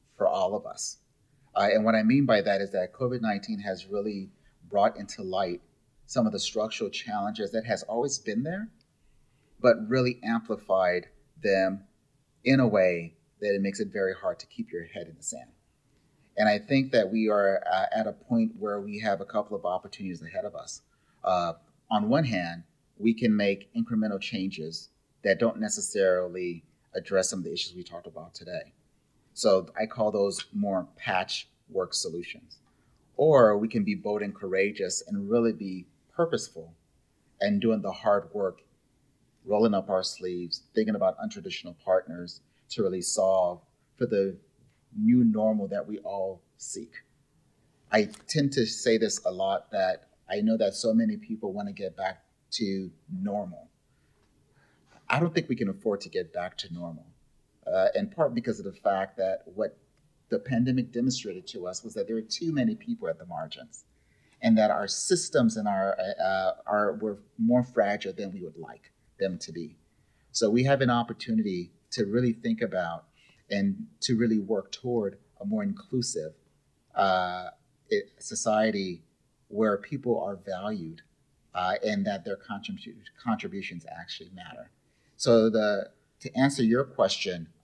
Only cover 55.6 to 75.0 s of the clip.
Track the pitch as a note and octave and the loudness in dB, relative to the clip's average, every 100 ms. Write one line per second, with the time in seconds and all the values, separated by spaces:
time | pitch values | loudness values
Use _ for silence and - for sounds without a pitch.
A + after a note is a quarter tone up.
55.6 | G#2 F#2+ A2+ G2+ F2 F#2 E2+ F2+ F2+ - | -2 -2 -2 -2 -4 -6 -6 -6 -8 -10
56.6 | - E2+ F2 D#2+ - _ _ _ _ _ | -12 -10 -10 -12 -18 _ _ _ _ _
57.6 | - F#2 G2 G2 G2+ - D3 A#2 A#2 G#2 | -2 2 2 2 -2 0 0 0 -2 -4
58.6 | G2 - G2+ G2 F#2+ - F#2+ F#2+ - F#2 | -8 -2 0 0 -2 -2 -2 -2 -6 -6
59.6 | G#2 - _ _ _ _ _ G#2 - A#2+ | -6 -6 _ _ _ _ _ -4 0 0
60.6 | B2 B2+ A2+ A#2+ B2+ B2+ G#2 F2+ - G#2+ | 2 0 -2 0 0 -2 -6 -10 -12 -10
61.6 | F2+ F#2 A2+ G#2+ G2 A2+ A2 - E3 D3 | -10 -10 -10 -6 -4 -4 -6 -6 -2 0
62.6 | A2+ A2 - A2+ E2+ D#2 E2+ D2+ D#2 D2 | 0 -2 -6 -6 -6 -8 -10 -10 -10 -12
63.6 | - - _ _ _ _ _ _ A2+ A2 | -18 -20 _ _ _ _ _ _ 4 6
64.6 | G#2+ - G2+ - - F3 - C#3+ A#2 A2+ | 6 4 -2 -4 0 0 2 2 2 2
65.6 | G#2 G2 G2 - F#2+ - F#2+ F#2+ F#2 - | 0 0 0 0 -4 -2 0 0 0 -2
66.6 | - G#2 G#2 G2 G#2+ G2+ - - A2+ B2 | -2 0 0 0 -4 -6 -12 0 4 4
67.6 | B2 A#2 G2+ G#2 G2 F2+ G2 F#2+ E2+ E2+ | 4 2 2 0 -4 -6 -8 -8 -12 -12
68.6 | D#2 A#1+ _ _ _ - F#2+ F2+ - E2 | -16 -16 _ _ _ -4 -4 -4 -10 -12
69.6 | D#2+ - _ _ _ _ _ - A2 A#2 | -12 -14 _ _ _ _ _ 0 4 4
70.6 | C3 C3+ B2+ A#2+ A#2+ A2+ - A2 G2+ F2+ | 4 4 4 2 0 -6 -2 0 0 -2
71.6 | F2 _ _ - G2+ A#2 B2 A2+ A#2 A2 | -6 _ _ -4 0 2 2 0 -2 -2
72.6 | A2 F#2+ E2+ E2 - _ _ _ - G2+ | -2 -2 -4 -6 -14 _ _ _ -6 0
73.6 | G2+ G2+ A2+ _ - A2+ A#2 A2 G2 G#2 | 0 -2 -8 _ -2 2 2 0 0 -2
74.6 | - - B2 A#2+ | -4 -8 -4 -2